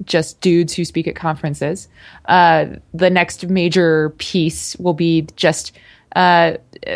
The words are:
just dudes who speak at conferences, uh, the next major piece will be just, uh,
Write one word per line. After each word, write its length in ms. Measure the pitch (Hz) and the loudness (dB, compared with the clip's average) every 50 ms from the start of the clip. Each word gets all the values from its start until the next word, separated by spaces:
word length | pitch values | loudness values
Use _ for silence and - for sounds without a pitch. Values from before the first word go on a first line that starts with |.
| - | -12
just 380 | - - 165 160 - - _ | -2 -2 -2 -2 -2 -8 _
dudes 320 | - 185 170 170 175 160 - | 0 2 2 2 2 0 -4
who 100 | - 170 | -6 -8
speak 240 | - - 170 160 160 | -6 -6 -6 -6 -6
at 80 | - | -8
conferences, 720 | - - 165 156 147 - 156 143 143 139 147 175 196 - - _ _ - - - - _ | -6 -6 -6 -6 -4 -6 -8 -6 -4 -6 -6 -6 -8 -12 -20 _ _ -20 -20 -20 -16 _
uh, 400 | - - 180 175 170 160 156 151 - - - - _ - | 2 4 6 6 6 4 4 2 -2 -6 -16 -20 _ -4
the 160 | 165 180 185 | 0 0 2
next 380 | 180 180 175 170 - - - 175 | 2 2 0 -2 -4 -12 -6 -2
major 640 | 190 190 170 175 160 190 175 165 160 156 151 151 151 _ | -2 0 0 0 2 2 2 2 2 2 0 -2 -4 _
piece 580 | - - - 185 160 160 156 - - - - - | -14 -4 -2 -2 0 0 -2 -6 -10 -12 -12 -4
will 180 | 180 180 170 | -4 -2 -2
be 320 | 147 170 165 165 160 156 156 - | 0 0 0 0 0 -2 -4 -8
just, 380 | - - 165 160 - - - - - _ - - _ _ _ - | -2 0 0 0 0 -6 -12 -16 -20 _ -20 -20 _ _ _ -2
uh, 420 | - 180 180 175 170 170 165 160 - - _ - - - - 85 | 0 2 4 4 4 4 2 0 -4 -12 _ -20 -16 -12 -10 -8